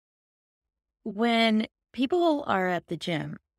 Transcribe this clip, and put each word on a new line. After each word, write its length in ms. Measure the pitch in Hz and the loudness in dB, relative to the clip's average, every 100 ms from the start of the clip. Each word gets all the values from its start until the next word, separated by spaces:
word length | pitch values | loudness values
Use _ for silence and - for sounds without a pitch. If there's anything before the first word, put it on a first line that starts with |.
| _ _ _ _ _ _ _ _ _ _ | _ _ _ _ _ _ _ _ _ _
when 640 | - 196 233 226 226 214 214 _ _ | -10 -2 0 2 4 2 0 _ _
people 500 | - 262 359 339 294 - | -4 0 2 2 2 0
are 220 | 202 185 | 0 0
at 180 | 175 - | -2 -4
the 80 | 160 | -8
gym, 420 | - 156 147 - _ | -4 -4 -4 -12 _